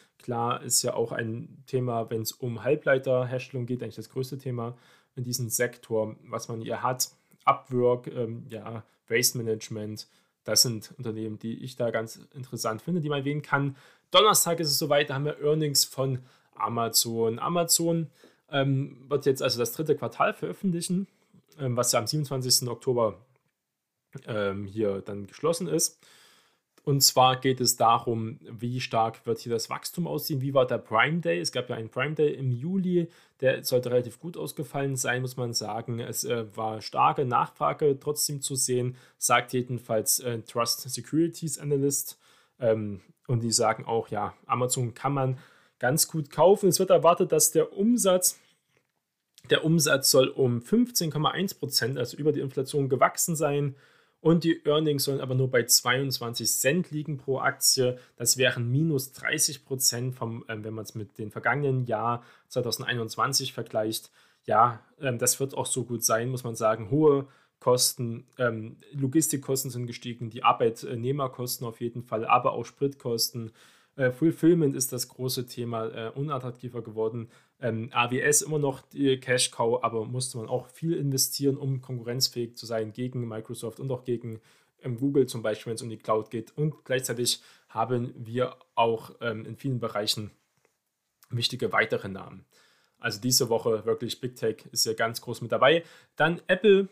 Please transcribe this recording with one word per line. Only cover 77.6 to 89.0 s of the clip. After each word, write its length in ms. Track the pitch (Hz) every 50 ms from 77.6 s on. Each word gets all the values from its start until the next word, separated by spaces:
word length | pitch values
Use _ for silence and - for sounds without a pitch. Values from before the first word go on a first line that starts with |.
| -
Ähm, 280 | 117 113 110 113 - -
A 180 | 123 120 117
W 80 | 123 131
S 220 | - 147 147 -
immer 180 | 135 147 156 151
noch 220 | 143 135 135 131
die 400 | - _ - 143 139 135 131 131
Cash-Cow, 640 | 131 - 127 127 - - - - 123 113 120 123 -
aber 220 | 117 113 113 113
musste 320 | 120 123 127 127 - - 120
man 100 | 110 110
auch 200 | 123 120 - -
viel 260 | - - 156 165 170
investieren, 640 | 165 147 143 135 131 - - - - 143 139 135 139
um 240 | 139 135 135 131 127
konkurrenzfähig 760 | - 127 120 113 120 120 131 131 - - 123 117 113 -
zu 80 | - -
sein 300 | 113 117 113 110 107 101
gegen 340 | 120 127 123 127 127 120 117
Microsoft 520 | 110 113 110 - 120 - - 113 - -
und 100 | 139 131
auch 140 | 127 117 -
gegen, 360 | - 120 117 117 117 110 110 _ _ _ _ _ _ _ _ -
ähm, 140 | 131 120
Google 300 | 113 135 143 139 143 127
zum 160 | 127 - 117 110
Beispiel, 280 | - 107 - - 120
wenn's 120 | 113 110 120
um 80 | 117
die 80 | 110 107
Cloud 320 | - - 110 107 107 -
geht. 260 | - 113 110 - -
Und 300 | - 151 156 143 - _
gleichzeitig 560 | - 127 135 131 - 117 117 123 120 - - - - - _ _ _
haben 460 | - 113 113 117 127 120 120 131 -
wir 400 | - 120 110 117 123 123 - - _ _ _ -
auch, 340 | 117 117 117 113 110